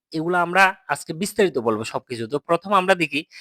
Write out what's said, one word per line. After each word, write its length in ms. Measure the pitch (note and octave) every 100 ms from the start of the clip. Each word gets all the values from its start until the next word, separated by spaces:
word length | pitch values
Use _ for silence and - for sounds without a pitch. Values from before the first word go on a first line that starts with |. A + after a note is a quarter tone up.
| _
এগুলো 240 | D#3+ E3 F3+
আমরা 240 | F3 F#3 F#3+ F#3+ -
আজকে 240 | C#3+ -
বিস্তারিত 440 | D#3+ G3+ - F#3 C3
বলবো 240 | A#2 G#2+
সবকিছু। 400 | A2 C3 - A#2 A2+
তো 100 | C#3+
প্রথম 320 | - E3+ G3
আমরা 220 | G3 F3+
দেখি, 260 | F#3 D3+ D3 - -